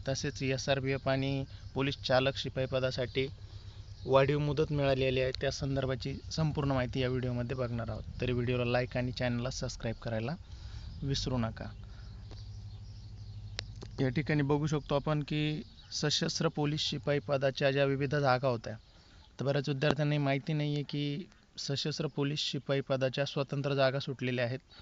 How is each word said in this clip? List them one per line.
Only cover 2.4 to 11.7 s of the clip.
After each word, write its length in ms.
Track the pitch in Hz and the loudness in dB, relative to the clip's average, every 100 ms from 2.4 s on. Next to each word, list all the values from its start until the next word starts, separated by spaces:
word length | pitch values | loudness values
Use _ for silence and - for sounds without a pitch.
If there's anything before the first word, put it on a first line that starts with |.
| 135 131 131 | -4 -2 0
पदासाठी 600 | 131 127 131 120 131 135 - - - - - - - - | 0 0 0 -2 0 -2 -4 -12 -14 -14 -14 -14 -10 4
वाढीव 320 | 131 143 147 | 6 6 4
मुदत 340 | 147 143 156 | 2 2 2
मिळालेली 480 | 147 139 131 131 131 | 2 4 4 4 2
आहे 120 | 131 - | 0 0
त्या 100 | 139 | -2
संदर्भाची 640 | - 139 135 131 127 139 135 - | -2 0 0 0 -2 -4 -6 -6
संपूर्ण 400 | - 156 151 139 | 0 0 2 2
माहिती 280 | 135 123 131 | 2 2 0
या 80 | 127 | 2
व्हिडिओमध्ये 480 | 127 123 123 120 131 | 2 0 0 -2 -2
बघणार 340 | 120 117 110 | -2 -2 -2
आहोत. 120 | 107 - - | -4 -6 -4
तरी 120 | 123 | 0
व्हिडिओला 320 | 123 120 123 | 2 2 2
लाईक 320 | 120 123 127 127 | 2 2 2 0
आणि 160 | 123 | -2
चॅनलला 380 | 120 123 120 127 | 0 0 0 -2
सबस्क्राईब 440 | - 127 - 117 | -4 -6 -4 -4
करायला 420 | 110 120 110 117 180 - - - - - - | -4 -2 -2 -2 -4 -10 -12 -10 -10 -10 -6
विसरू 360 | 135 139 139 127 | -2 0 0 0
नका. 280 | 113 - 110 | 0 -2 -8